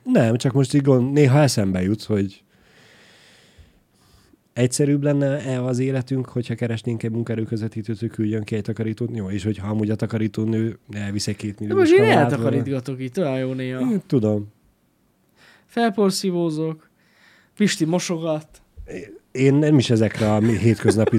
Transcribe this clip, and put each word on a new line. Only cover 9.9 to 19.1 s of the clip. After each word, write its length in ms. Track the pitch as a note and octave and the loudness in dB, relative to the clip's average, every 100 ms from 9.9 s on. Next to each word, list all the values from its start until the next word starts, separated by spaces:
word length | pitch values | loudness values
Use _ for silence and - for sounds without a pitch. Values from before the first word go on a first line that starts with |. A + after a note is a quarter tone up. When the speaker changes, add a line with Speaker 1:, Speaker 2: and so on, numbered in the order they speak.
Speaker 1:
a 40 | A2 | -2
takarítónő 840 | G#2+ A2+ A2 G#2 A2 A2 A2+ - - | -4 -2 -4 -2 -2 -2 -2 -6 -12
elvisz 360 | G#2 G2+ G2+ - | -10 -6 -6 -6
egy 100 | G#2 | -6
két 220 | G#2+ G2+ | -8 -8
millió 140 | G#2 | -2
Speaker 2:
De 60 | F#4+ | 2
Bazsi, 140 | E4+ | 4
én 60 | F4+ | 6
Speaker 1:
kabátba? 200 | A4 A3+ | 6 4
Speaker 2:
eltakarítgatok 800 | C#3+ C#3 A2+ - A#2+ C3+ B2 B2+ | 2 0 -2 -2 -2 -6 -8 -8
itt, 180 | C3 D#3 | -8 -4
olyan 200 | D#3 C3 | -4 -2
jó 140 | C3 | -4
néha. 280 | C3 B2+ B2+ | -6 -6 -4
Speaker 1:
Én 220 | B2+ G#3 - | -2 -4 0
tudom. 420 | C#3 G#2+ G#2 G#2 _ _ _ _ _ _ _ _ _ _ _ _ | 0 2 -2 -6 _ _ _ _ _ _ _ _ _ _ _ _
Speaker 2:
Felporszívózok, 1200 | - A#3 G3 G3 F#3+ F#3+ F3 E3+ D#3 D#3+ D#3 _ _ _ _ _ _ _ - | -2 -2 2 0 0 -2 -2 -2 -2 -4 -8 _ _ _ _ _ _ _ 0
Pisti 280 | G#3 - | 0 0
mosogat. 800 | D#3 F3 - E3 E3 D#3 D#3 - _ - - - - | 0 0 -2 -4 -4 -4 -6 -20 _ -20 -16 -16 -16